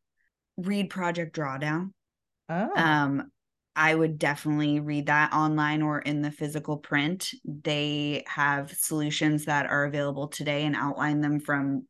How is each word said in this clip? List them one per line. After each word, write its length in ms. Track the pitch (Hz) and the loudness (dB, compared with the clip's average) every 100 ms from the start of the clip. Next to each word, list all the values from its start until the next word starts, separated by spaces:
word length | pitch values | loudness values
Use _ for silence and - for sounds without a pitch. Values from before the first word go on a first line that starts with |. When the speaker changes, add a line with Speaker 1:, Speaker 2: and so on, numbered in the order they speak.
| _ _ _ _ _ - | _ _ _ _ _ -8
Speaker 1:
Read 320 | 180 202 190 | -2 0 -2
Project 480 | 190 175 170 160 - | -2 -2 -2 -4 -4
Drawdown. 560 | 139 131 147 160 190 - _ _ _ _ - | -4 -2 -2 -2 -4 -10 _ _ _ _ -6
Speaker 2:
Oh. 220 | 170 262 | -4 -2
Speaker 1:
Um, 560 | 392 160 151 139 139 - _ _ _ _ 156 | 2 4 4 2 0 -4 _ _ _ _ 2
I 160 | 156 | 4
would 240 | 160 160 151 | 4 2 2
definitely 640 | 147 143 151 151 147 147 | -2 0 0 2 2 0
read 260 | 147 147 147 | 0 -2 2
that 280 | 147 151 | 4 4
online 480 | 151 156 151 151 151 | 4 2 2 2 2
or 160 | 151 147 | 0 0
in 240 | 143 147 | -2 -2
the 80 | 147 | -2
physical 480 | 147 151 151 151 147 | -4 -6 -4 -4 -6
print. 500 | - 147 147 185 - - | 0 0 0 -2 -6 -8
They 800 | - 147 156 147 147 147 147 143 - | -10 -6 -2 0 0 0 -2 -2 -4
have 460 | 151 143 143 139 | 0 0 0 -2
solutions 720 | - - 156 147 151 156 151 | -4 -2 0 0 2 2 2
that 220 | 151 143 135 | 2 0 2
are 180 | 143 | 0
available 440 | 143 143 143 139 147 | 0 0 -2 -4 -6
today 360 | - 147 143 | -6 -2 0
and 100 | 151 | 0
outline 460 | 117 143 - 147 147 | 0 -2 -2 0 2
them 180 | 147 147 | 2 0
from 480 | 147 143 139 135 | 0 0 0 -2